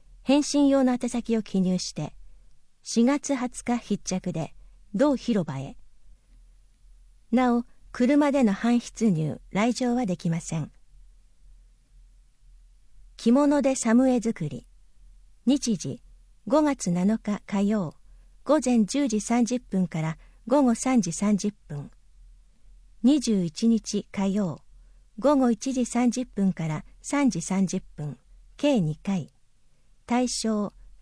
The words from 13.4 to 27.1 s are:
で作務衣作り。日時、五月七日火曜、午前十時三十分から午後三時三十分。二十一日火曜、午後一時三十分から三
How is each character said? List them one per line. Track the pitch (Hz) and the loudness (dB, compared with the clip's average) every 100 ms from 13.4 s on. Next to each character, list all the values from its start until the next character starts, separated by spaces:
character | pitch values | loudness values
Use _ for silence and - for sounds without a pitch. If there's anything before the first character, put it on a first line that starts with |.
| 294 294 | 4 2
で | 269 | 2
作 | 269 226 226 | 0 2 4
務 | 262 | 4
衣 | 247 | 2
作 | 226 - 151 | 0 -4 -6
り。 | 127 - - - - - - - - - | -8 -14 -20 -20 -20 -20 -20 -20 -6 0
日 | 285 240 196 | 0 0 -4
時、 | 156 - - - - - 208 | -6 -10 -14 -20 -20 -18 0
五 | 285 | 2
月 | 302 277 - | 2 0 -2
七 | 175 190 226 | 0 0 0
日 | - 208 | -2 -6
火 | - 202 | -4 -2
曜、 | 202 214 156 - - - - - | 0 0 -4 -8 -20 -20 -20 -10
午 | - 302 | 0 2
前 | 247 240 | 2 2
十 | 208 269 277 | 2 0 -2
時 | 214 | -2
三 | - 233 | -2 0
十 | 233 247 | 0 -2
分 | - 190 180 | -4 -2 -2
か | 165 | -2
ら | 160 160 - - - | -6 -6 -14 -20 0
午 | 285 | 2
後 | 254 226 | 4 2
三 | 254 262 | 0 0
時 | 160 | 0
三 | - 202 208 | 0 0 0
十 | 202 - - | -2 -8 -10
分。 | 143 139 - - - - - - _ - - - - | -12 -12 -18 -20 -20 -20 -20 -20 _ -20 -20 -20 0
二 | 233 294 | 2 2
十 | 233 202 | 2 0
一 | 170 - 226 | -2 0 0
日 | 220 - 208 - | 2 -2 -8 -6
火 | - 196 | -4 -2
曜、 | 196 185 123 - - - - _ - | 0 -2 -6 -12 -20 -20 -20 _ -2
午 | 254 | 2
後 | 285 247 | 4 4
一 | 226 269 | 0 -2
時 | 262 | -4
三 | 233 240 247 | -2 0 0
十 | 247 | 0
分 | 247 - 190 | -4 -2 -2
か | - 160 | 0 -4
ら | 156 - - | -6 -8 -16
三 | - | -6